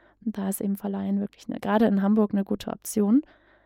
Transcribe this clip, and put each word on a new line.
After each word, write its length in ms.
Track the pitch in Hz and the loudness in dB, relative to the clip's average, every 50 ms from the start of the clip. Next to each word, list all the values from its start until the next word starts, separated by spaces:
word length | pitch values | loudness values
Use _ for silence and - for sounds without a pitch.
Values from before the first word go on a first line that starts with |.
| _ _ _ _ - | _ _ _ _ -10
Und 140 | 226 - 202 | -8 -6 -4
da 100 | 196 196 | -4 -4
ist 120 | 196 - | -4 -4
eben 160 | 208 202 196 | -4 -4 -4
Verleihen 440 | - - 202 196 196 196 196 196 202 | -4 -4 -6 -6 -4 -4 -2 -2 -2
wirklich 280 | 202 - - - - - | -2 -4 -8 -12 -12 -10
eine, 120 | - - | -10 -6
gerade 260 | - 202 202 220 233 | -2 0 2 4 4
in 140 | 208 202 196 196 | 4 4 2 2
Hamburg 300 | 202 214 220 208 202 - | 2 4 2 2 2 0
eine 120 | 196 196 | -2 -2
gute 280 | - 208 202 - - - | -2 -4 -6 -6 -8 -10
Option. 500 | - - - - 214 202 202 226 294 - - - _ _ _ _ _ _ | -10 -12 -6 -2 0 2 4 4 4 2 0 -6 _ _ _ _ _ _